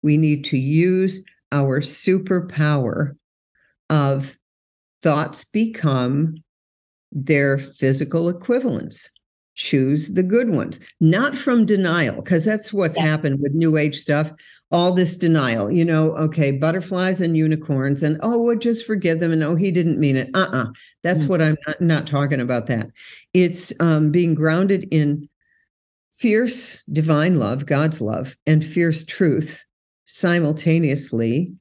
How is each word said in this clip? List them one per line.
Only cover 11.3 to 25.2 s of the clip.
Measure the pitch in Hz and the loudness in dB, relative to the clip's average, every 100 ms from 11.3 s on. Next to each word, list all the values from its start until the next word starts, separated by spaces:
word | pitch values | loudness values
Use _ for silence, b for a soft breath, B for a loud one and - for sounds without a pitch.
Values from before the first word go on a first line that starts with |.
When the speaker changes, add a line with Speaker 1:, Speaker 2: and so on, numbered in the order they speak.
Speaker 1:
from | 254 - 240 | -2 0 2
denial, | 214 202 180 170 135 - | 2 2 2 0 0 -2
'cause | - 175 | 0 0
that's | 185 214 - | 2 -2 -4
what's | 196 170 160 | -2 -2 0
Speaker 2:
Yeah. | 160 | 0
Speaker 1:
happened | 156 156 135 | 2 0 -2
with | 139 | -2
New | 147 165 156 | 0 2 2
Age | 151 139 | 0 -2
stuff, | - 147 156 - B B _ | -2 0 -2 -8 B B _
all | 170 180 | 2 2
this | 180 175 180 | 2 0 0
denial, | 170 160 127 113 104 | 2 2 2 0 0
you | 175 | 2
know, | 170 156 156 156 | 2 2 2 0
okay, | 156 160 143 | -2 0 0
butterflies | 139 156 180 180 185 185 190 | 2 0 -2 -4 -2 -2 0
and | 170 160 | 0 2
unicorns | 156 156 156 139 135 139 | 2 0 -2 -2 0 0
and, | 151 156 | 0 0
"Oh, | 220 240 | -2 0
well, | 233 233 | 0 0
just | 233 226 | 0 -2
forgive | - 214 180 165 | -2 -2 0 0
them." | 165 | 0
And, | 160 | 0
"Oh, | 151 | 0
he | 165 196 | 0 0
didn't | 175 170 - | 0 0 2
mean | 147 135 | 2 0
it." | 131 | 0
Uh-uh. | 135 190 131 127 B B B | -2 0 -2 -4 B B B
That's | 170 175 | -2 0
Speaker 2:
Mm. | 147 | 0
Speaker 1:
what | 175 | 2
I'm | 160 156 - | 2 0 -4
not, | 151 | -2
not | 170 156 - | 0 0 0
talking | 143 143 139 | -2 0 -2
about | 123 123 113 | -2 -4 -2
that. | 117 104 B B B B | -4 -4 B B B B
It's, | 185 180 180 - - | 2 2 0 -10 -2
um, | 165 156 151 | 2 4 2
being | 160 175 | 2 2
grounded | 151 156 160 190 190 - | 2 2 2 2 0 0
in | 160 147 151 | 0 0 -2